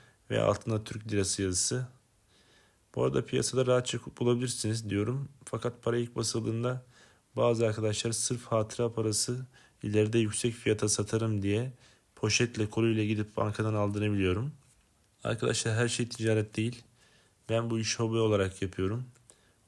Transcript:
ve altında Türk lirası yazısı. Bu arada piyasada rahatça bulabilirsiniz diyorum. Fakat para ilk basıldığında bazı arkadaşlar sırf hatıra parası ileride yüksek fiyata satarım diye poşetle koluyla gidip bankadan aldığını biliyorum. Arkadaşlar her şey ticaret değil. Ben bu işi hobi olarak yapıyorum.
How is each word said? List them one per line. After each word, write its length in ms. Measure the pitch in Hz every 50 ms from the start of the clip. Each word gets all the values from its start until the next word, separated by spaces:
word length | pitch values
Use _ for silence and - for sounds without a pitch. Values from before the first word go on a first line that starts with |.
| - - _ _ _ -
ve 120 | 113 110
altında 420 | 110 104 107 - - 113 110 107 110
Türk 280 | - - 107 - 113
lirası 300 | 107 101 98 92 - -
yazısı. 460 | 98 92 90 90 - - 127 127 127 - - _ _ _ _ _ _ _ _ _ _ _ _ _ _ _ _ _ _ _ -
Bu 80 | 120 123
arada 220 | 131 135 135 120
piyasada 400 | - - 127 123 - - 127 131
rahatça 340 | 123 127 123 123 - - 127 - - - -
bulabilirsiniz 720 | 123 120 123 120 127 123 - - - 107 110 113 113 107
diyorum. 400 | 95 101 104 110 127 139 139 - - - -
Fakat 380 | - - 113 - 120 120 - -
para 140 | 117 117
ilk 180 | 120 120 120 -
basıldığında 720 | 120 117 113 - 117 113 113 110 113 120 123 127 127 - - - - - - _ _ _ _ -
bazı 320 | 117 117 120 117 113 117
arkadaşlar 440 | 110 104 113 107 107 107 - - 120
sırf 340 | 110 - - - 127 117 -
hatıra 480 | - 117 110 107 110 - - 120 117 113
parası 520 | 113 113 110 104 - - - 123 127 131 - _ - - _ _ - -
ileride 360 | 104 104 107 107 107 113 117
yüksek 340 | 113 107 107 - - 120 113
fiyata 360 | - - 107 107 104 104 104
satarım 520 | - - 104 - - 110 117 113 107 101
diye 300 | 98 101 101 110 123 131 123 - - - - _ _ _ _
poşetle 540 | - - 110 - - 120 120 120 113 110 104
koluyla 360 | - 110 113 113 110 107 107
gidip 320 | 107 110 104 104 104 -
bankadan 360 | 110 104 107 104 - 110 110 107
aldığını 400 | 104 104 101 101 104 107 107 104
biliyorum. 380 | 98 95 92 92 107 123 151 - - _ _ _ _ _ _ _ _ _ _ _ _ -
Arkadaşlar 520 | 110 110 110 120 123 120 - - 117 110
her 120 | 113 120
şey 220 | 117 - - 120 117
ticaret 460 | - - 113 110 110 110 104 107 -
değil. 280 | - 110 120 123 - - _ _ _ _ _ _ _ _ _ _ _ _ -
Ben 200 | 113 117 117 117
bu 100 | 113 113
işi 180 | 110 - -
hobi 200 | - 117 110 113
olarak 440 | 113 110 107 104 98 95 92 92 -
yapıyorum. 440 | 98 92 - - 95 95 110 123 127 - - - _ _ - _ _ _ _ _ _